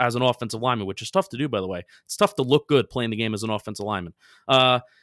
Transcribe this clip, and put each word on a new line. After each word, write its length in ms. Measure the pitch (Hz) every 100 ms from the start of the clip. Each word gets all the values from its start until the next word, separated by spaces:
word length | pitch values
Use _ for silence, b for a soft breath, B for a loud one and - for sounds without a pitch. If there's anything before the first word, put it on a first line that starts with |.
as 140 | 123
an 80 | 120
offensive 400 | 127 117 113 110
lineman, 240 | 123 120 95
which 160 | 95
is 80 | 110
tough 180 | 190 185
to 80 | 120
do, 100 | 143
by 140 | 107
the 80 | 92
way. 140 | 90 - b b
It's 100 | -
tough 200 | 208 -
to 60 |
look 260 | 127 147 -
good 200 | 143 107
playing 220 | 131 113
the 60 | 110
game 180 | 113
as 80 | 107
an 80 | 110
offensive 340 | 107 - 101
lineman. 300 | 104 101 85 - b b b
Uh, 320 | 131 127 123 - b